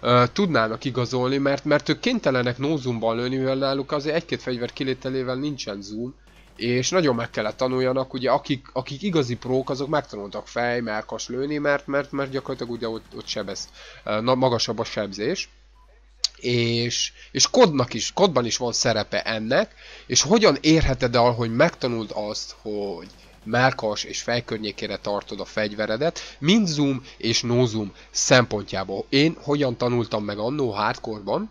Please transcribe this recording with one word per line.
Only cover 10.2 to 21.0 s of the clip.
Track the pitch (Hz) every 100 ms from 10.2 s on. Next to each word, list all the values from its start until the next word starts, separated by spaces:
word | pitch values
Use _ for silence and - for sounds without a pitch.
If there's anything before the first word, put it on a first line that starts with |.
| 101 101 -
fej, | - 120 120
mellkas | 117 107 107 113 -
lőni, | 123 143 151
mert, | 147 143 -
mert, | 139 139
mert | 139 139
gyakorlatilag | 135 131 131 127
ugye | 117 117
ott, | 113 - 117
ott | 107
sebez, | - 98 95 - - - -
ö, | - 107
na-, | 117
magasabb | 131 131 120 - 110
a |
sebzés. | 110 - 101 98 110 190 - _ _ _ _ _ _ _ - -
És, | 123 120 117 117 120 - - - -
és | - -
kodnak | 254 226 143 120
is, | 113 -
kodban | - 196 135 120
is | -
van | 123
szerepe | 117 127 110 101 104
ennek, | - 110 110 143 214 - - - -
és | 127
hogyan | 139 226 202 139
érheted | 156 160 147 127